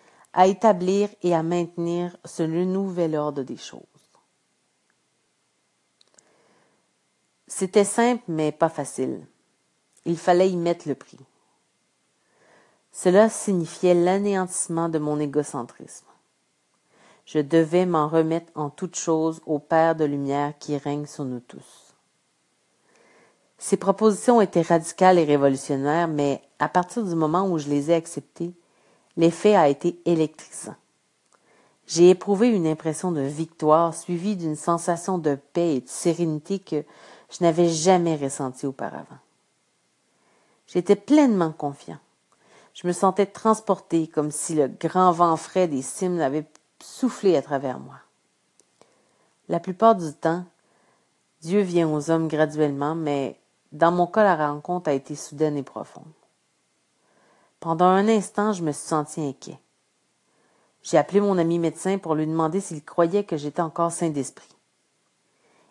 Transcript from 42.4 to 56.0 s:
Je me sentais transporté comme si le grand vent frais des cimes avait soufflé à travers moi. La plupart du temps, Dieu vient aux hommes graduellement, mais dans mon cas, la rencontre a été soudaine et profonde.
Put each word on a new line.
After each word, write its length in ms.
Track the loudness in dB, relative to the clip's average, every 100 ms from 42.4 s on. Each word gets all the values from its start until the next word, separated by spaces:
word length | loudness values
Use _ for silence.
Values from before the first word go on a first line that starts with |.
| _ _ _
Je 120 | -8 -6
me 60 |
sentais 340 | 0 2 2 -2
transporté 800 | 0 0 0 0 -4 -2 -2 -2
comme 240 | -2 -4
si 240 | -4 -4
le 140 | 0 0
grand 420 | -2 -2 2 4
vent 260 | 4 2 0
frais 300 | -2 -2 0
des 160 | -2
cimes 380 | -8 -6 -4 -2
avait 260 | -2 -2 -8 _ _ _
soufflé 560 | -20 -6 -4 0 2 2
à 60 |
travers 380 | 0 -4 -4 -8
moi. 160 | -14 -20 _ _ _ _ _ _ _ _ _ _ _ _ _ _ -6
La 100 | -6
plupart 380 | -6 2 4 4
du 160 | -2
temps, 320 | -4 -4 -4 -8 _ _ _ _ _ _ _ _ _
Dieu 180 | -4 -2
vient 280 | 0 0 0
aux 220 | 0 0
hommes 180 | -2 0
graduellement, 680 | 0 0 0 -2 -2 -4
mais 420 | -4 -4 -4 -4 -8 _ _ _
dans 200 | 0 2
mon 140 | 4 2
cas, 180 | 2
la 240 | 4 4 0
rencontre 400 | -4 -6 -4 -2
a 60 |
été 200 | -2 -4
soudaine 420 | -12 -12 -4 -2 -2
et 60 |
profonde. 420 | -8 -12 -14 -18